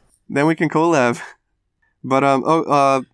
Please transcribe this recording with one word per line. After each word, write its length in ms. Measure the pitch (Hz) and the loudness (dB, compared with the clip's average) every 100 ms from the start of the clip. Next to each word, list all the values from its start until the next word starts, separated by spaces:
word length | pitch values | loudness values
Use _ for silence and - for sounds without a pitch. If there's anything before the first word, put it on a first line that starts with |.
| _ _ _ | _ _ _
Then 180 | 139 151 | -2 0
we 80 | |
can 140 | 160 156 | 0 -2
collab. 500 | 156 170 156 120 117 - - _ _ _ _ _ _ | 0 0 2 0 -2 -10 -20 _ _ _ _ _ _
But, 180 | 127 135 | -4 0
um, 220 | 139 135 - | 2 0 0
oh, 160 | 160 | -2
uh, 400 | - 143 139 135 - | 0 0 2 0 -4